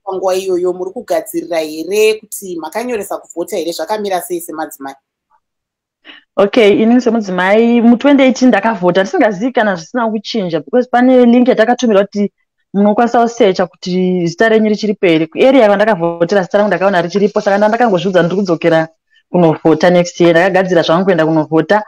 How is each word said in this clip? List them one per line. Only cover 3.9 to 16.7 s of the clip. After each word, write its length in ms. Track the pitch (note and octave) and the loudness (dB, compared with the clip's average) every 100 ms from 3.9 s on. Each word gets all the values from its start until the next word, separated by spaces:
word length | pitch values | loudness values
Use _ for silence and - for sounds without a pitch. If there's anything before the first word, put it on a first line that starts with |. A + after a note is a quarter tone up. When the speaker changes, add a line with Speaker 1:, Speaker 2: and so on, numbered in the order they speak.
| G#3+ G3+ F3+ | -6 -4 -6
Speaker 1:
sei 200 | - F3 | -6 -10
semadzimai? 540 | E3+ D#3+ G3+ - C3+ - _ _ _ _ _ _ _ _ _ _ - - _ - | -10 -12 -12 -12 -18 -18 _ _ _ _ _ _ _ _ _ _ -20 -20 _ -2
Speaker 2:
Okay, 460 | G3+ B3+ G#3 G#3 | 0 4 4 4
ini 180 | A3 B3 | 4 2
semudzimai 800 | B3 A3+ G3 F3+ F#3 G#3+ A#3 A#3+ | 2 -2 -4 -2 0 2 2 4
mu 160 | A3+ A#3+ | 4 4
twenty 260 | C#4+ C#4 | 4 4
eighteen 260 | C4 B3 B3+ | 2 2 2
ndakavhota, 540 | G3+ F#3 F#3+ F3+ F3+ | 2 -2 -2 0 0
ndisingazivi 500 | G3 F#4+ A3 F3+ B3 | -2 0 -2 -2 -4
kana 220 | A#3+ G#3+ | -2 -2
zvisina 360 | F3+ D#3+ B3 A3+ | -4 -8 -6 -4
kuchinja, 500 | G#3+ - A#3 F3+ D#3+ | -6 -6 -6 -4 -6
because 280 | - B3 A#3+ | -2 -2 0
pane 380 | A#3+ B3+ B3+ A#3+ | 0 4 4 4
link 220 | A#3+ B3 | 4 2
yatakatumira 560 | G#3+ A3 A#3+ A#3+ G3 | 2 2 0 2 0
kuti 280 | G3+ G3+ G3+ _ _ _ _ | 0 -2 -6 _ _ _ _
munokwanisa 480 | G3 G#3 G3+ A#3 A#3+ | 0 0 2 2 2
kusecha 440 | A#3 A#3 G#3 F#3 F#3 | 0 2 0 0 -4
kuti 600 | _ F#3 F3+ F#3 F3+ E3+ | _ -6 -2 0 0 -2
zita 220 | E3 A3+ | 0 2
renyu 200 | A3 G#3+ | 2 0
richiri 260 | G#3 G#3+ | -2 -4
peri. 320 | - F#3 D#3+ E3 | -2 0 0 0
Kuarea 400 | - B3+ C4+ G#3+ | 0 2 4 4
kwandakavhotera 760 | G3+ G#3+ F#3+ E3+ E3+ E3+ G3+ | 2 0 0 -2 -2 0 0
zita 160 | F3 G3+ | 0 0
rangu 100 | |
ndakaona 340 | G#3 | 0